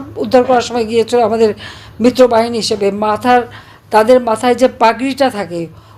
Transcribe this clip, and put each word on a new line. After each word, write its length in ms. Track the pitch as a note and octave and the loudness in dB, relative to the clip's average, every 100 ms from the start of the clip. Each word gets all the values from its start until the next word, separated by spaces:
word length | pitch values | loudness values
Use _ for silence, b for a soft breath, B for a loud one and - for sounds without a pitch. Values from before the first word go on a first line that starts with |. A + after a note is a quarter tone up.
| - - | -4 -8
উদ্ধার 280 | A3+ B3+ | 0 2
করার 160 | B3+ B3 | 2 0
সময় 240 | A#3 A#3+ | -2 -6
গিয়েছিল 360 | A3 A#3 A3 A#3+ | -2 -2 0 0
আমাদের 340 | G#3+ A3+ G#3+ G3+ B B B B | 0 2 0 -2 B B B B
মিত্র 280 | A#3+ B3 B3 | 0 4 4
বাহিনী 280 | A3+ A#3 A#3 | 2 0 -4
হিসেবে। 340 | F#3 G#3+ G3+ | -4 -2 -2
মাথার, 520 | G3+ G#3+ G#3+ B3 B3 A#3 B B B - | -2 -4 -2 2 2 0 B B B -2
তাদের 300 | A3 A3 B3+ | 2 4 2
মাথায় 340 | A3+ A3 B3 | 2 -2 -2
যে 140 | A#3+ B3+ | 2 0
পাগড়িটা 640 | - A3+ A3 C4+ C4 C4 | 2 0 0 -4 -2 -2
থাকে, 360 | G#3 E3+ F3 D#3+ b b | -2 -8 -8 -10 b b